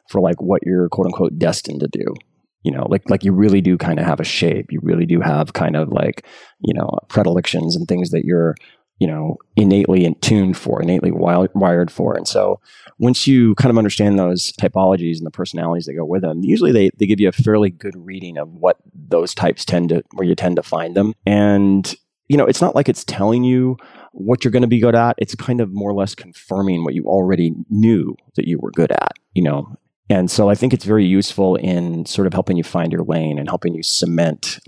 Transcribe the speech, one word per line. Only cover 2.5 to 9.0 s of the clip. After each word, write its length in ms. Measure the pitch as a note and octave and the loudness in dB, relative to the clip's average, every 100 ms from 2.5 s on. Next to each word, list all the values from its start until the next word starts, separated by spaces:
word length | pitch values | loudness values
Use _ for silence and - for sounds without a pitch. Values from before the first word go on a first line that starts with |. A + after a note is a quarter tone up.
| _ | _
You 100 | - | -6
know, 140 | C2+ - | -4 -2
like, 200 | G2 - | -2 0
like, 140 | G2 | 0
you 80 | G2 | 2
really 300 | F#2 G#2 G2 | 4 4 4
do 160 | F#2 F2 | 4 2
kind 220 | F2 D2+ | 0 -2
of 60 | E2 | -2
have 140 | D#2 | -2
a 60 | E2 | -4
shape. 420 | - E2+ - - | -2 0 -2 -4
You 120 | - | -6
really 220 | E2 E2+ E2+ | -2 0 2
do 160 | E2+ | 0
have 320 | - - D3+ | 0 -2 -2
kind 240 | - E2 - | -2 -2 -2
of, 160 | - | -2
like, 320 | - D2 - - - - _ | -2 -2 -4 -16 -20 -20 _
you 140 | - | -4
know, 160 | - - - - | -2 -4 -6 -2
predilections 680 | G#2+ F2+ F2 - E2+ E2 E2+ | 0 2 0 0 -4 -2 -4
and 100 | E2+ | -2
things 240 | F2+ F2 | -2 -2
that 140 | E2 - | -2 0
you're, 300 | F2 E2 - - _ _ | 2 0 -2 -12 _ _
you 80 | _ | _